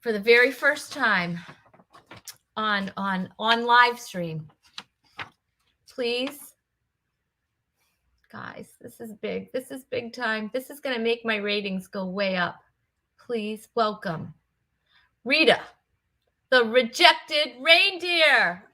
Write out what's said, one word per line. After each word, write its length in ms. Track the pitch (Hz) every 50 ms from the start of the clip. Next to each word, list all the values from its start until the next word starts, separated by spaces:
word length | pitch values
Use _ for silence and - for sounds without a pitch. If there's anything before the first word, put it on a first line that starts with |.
for 120 | _ 240
the 80 | 220 208
very 300 | 202 220 233 240 247 262
first 420 | 269 - - 285 294 294 - -
time 460 | - 294 269 233 208 190 175 170 175 170 175 - - _ _ _ _ _ _ _ _ - _ _ - - _ - - _ _ _ _
on, 340 | - 214 214 208 202 196 190 -
on, 320 | - 196 196 190 185 185 185 - _
on 260 | 208 220 226 233 233
live 340 | 240 233 240 247 240 240 233
stream, 500 | - - - 190 175 165 160 156 156 156 _ _ _ _ _ - - _ _ _ _ _ _ _ - - _ _ _ _ _ _ _ _ _ _ _ _
please. 680 | - - 254 233 240 247 254 269 285 285 - - - _ _ _ _ _ _ _ _ _ _ _ _ _ _ _ _ _ _ _ _ _ _ _ _ _ _ _ _ _ _ _ _ _ _ _
Guys, 380 | _ 220 - - - - 208 - - _
this 200 | - - 240 -
is 120 | - 226 214 202
big. 320 | - 208 190 190 196 190
This 180 | _ 254 262 -
is 140 | 269 269 262
big 280 | _ - - 240 233
time. 380 | 233 - 247 226 220 220 214 208 _
This 160 | 262 254 -
is 100 | 294 285
gonna 180 | _ 285 254 233
make 260 | 226 226 233 233 233
my 120 | 233 220
ratings 500 | 208 202 208 208 208 208 202 190 190 185
go 200 | - - 202 190
way 300 | 185 180 196 202 196 190
up. 240 | 185 175 175 - - _ _ _ _ _ _ _ _ _ _ _ _
Please 500 | _ _ 240 233 208 208 220 214 - - _
welcome 580 | - 226 214 214 214 - 196 170 156 - - - _ _ _ _ _ _ _ _ _ _ _ _ _ _ _ _ _ _
Rita, 360 | 220 262 302 320 233 185 - - - - _ _ _ _ _ _ _ _ _ _ _ _ _ _ _
the 140 | - 254 240
rejected 880 | 220 220 254 254 226 - - 349 330 330 330 - - 320 294 302 277 233 247
reindeer. 1040 | 254 311 330 349 381 403 381 359 339 359 349 339 320 302 277 240 208 175 175 180 202 -